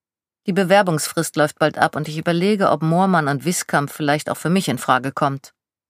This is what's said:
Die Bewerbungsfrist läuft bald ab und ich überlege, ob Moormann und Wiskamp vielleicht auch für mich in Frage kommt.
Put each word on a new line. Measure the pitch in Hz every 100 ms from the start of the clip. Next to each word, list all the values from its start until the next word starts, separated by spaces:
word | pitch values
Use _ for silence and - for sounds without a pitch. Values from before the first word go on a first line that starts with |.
| _ _ _ _ -
Die |
Bewerbungsfrist | 185 180 196 185 156 - - 156 156
läuft | 147 -
bald | 156 -
ab | 156 143
und | 156
ich | 156
überlege, | 170 170 196 214 196
ob | 151
Moormann | 160 170 196 175 143
und | 143
Wiskamp | 139 180 - 151 143
vielleicht | - 147 151 -
auch | -
für | 156
mich | 190 175
in | 127
Frage | - 127 135
kommt. | - 147 139 - _ _ _